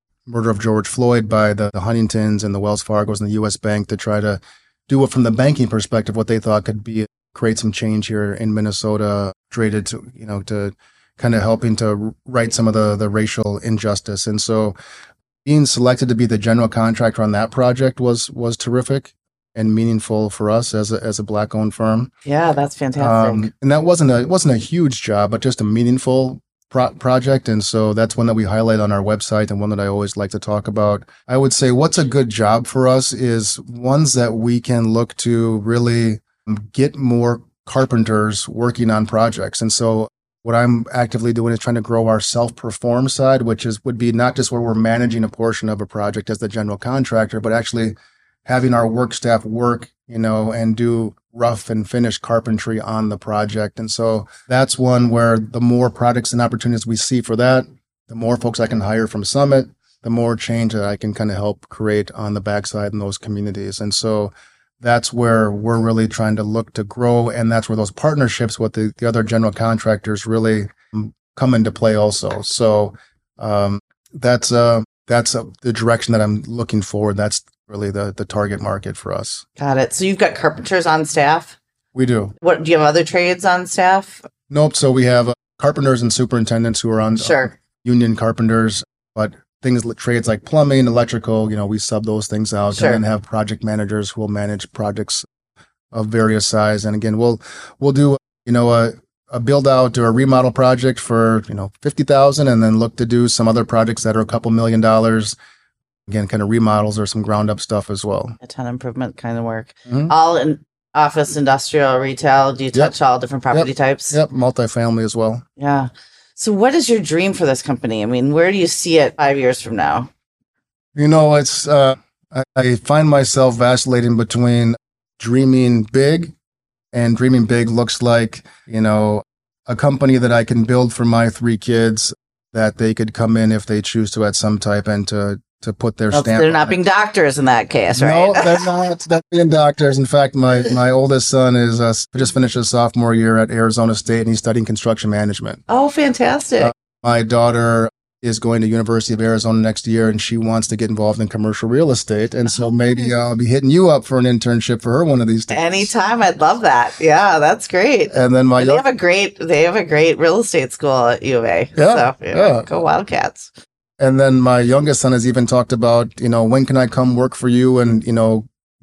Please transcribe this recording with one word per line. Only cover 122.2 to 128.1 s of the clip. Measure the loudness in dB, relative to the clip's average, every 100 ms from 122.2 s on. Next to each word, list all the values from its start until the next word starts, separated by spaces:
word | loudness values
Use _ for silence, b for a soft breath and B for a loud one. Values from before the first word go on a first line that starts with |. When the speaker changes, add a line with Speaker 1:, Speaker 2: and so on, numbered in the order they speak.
| _
Speaker 1:
I, | -8 -4
I | 0 0 0
find | 2 2 4
myself | 4 2 2 2 4
vacillating | 2 2 2 2 2 0
between | 0 0 2 4 2 0 _ _ _ _
dreaming | -2 2 4 4 4 2 2
big | 2 2 2 -2 -12 _ _ _ _ _
and | -2 0 2
dreaming | 4 4 2
big | 0 0
looks | 0 -2 0
like, | 2